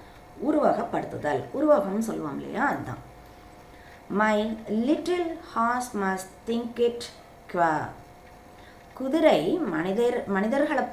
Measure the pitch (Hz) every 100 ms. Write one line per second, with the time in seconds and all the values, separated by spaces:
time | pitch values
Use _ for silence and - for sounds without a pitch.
0 | - - - - 277 302 220 - - 165
1 | - 120 - - - 262 302 294 190 202
2 | 220 160 156 143 139 160 277 147 127 113
3 | - - - - - - - - - -
4 | - 196 214 208 220 220 - 214 254 330
5 | 349 359 330 330 - 226 226 247 247 208
6 | 190 190 - - - 233 240 233 240 240
7 | - - - - - 180 165 151 120 -
8 | - - - - - - - - - -
9 | 262 320 311 170 160 339 247 156 180 202
10 | 240 247 - 196 220 269 302 277 -